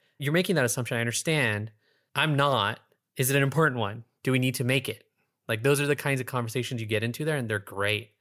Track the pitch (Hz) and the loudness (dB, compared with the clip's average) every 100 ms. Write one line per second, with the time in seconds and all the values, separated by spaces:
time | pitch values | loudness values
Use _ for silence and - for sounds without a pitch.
0 | _ - 143 170 180 165 120 - 117 120 | _ -8 0 0 2 2 2 0 -2 -2
1 | 117 113 - 156 120 104 110 _ _ _ | -2 -2 0 2 2 0 -4 _ _ _
2 | _ - 156 139 143 127 101 120 _ _ | _ 0 2 4 4 4 2 -2 _ _
3 | _ - 127 139 139 151 156 123 101 117 | _ -4 2 2 2 2 0 2 -4 -6
4 | - _ 131 131 127 123 123 135 135 - | -14 _ 0 2 2 0 0 0 -2 -10
5 | _ _ _ _ - 113 131 143 143 147 | _ _ _ _ -8 -2 2 2 2 0
6 | 143 131 120 127 117 127 117 120 110 107 | 0 -2 -2 -4 -4 -4 -4 -6 -2 -2
7 | 113 120 156 147 113 104 - 98 101 104 | -2 -4 -4 -4 -2 -4 -4 -4 -2 -2
8 | - _ | -4 _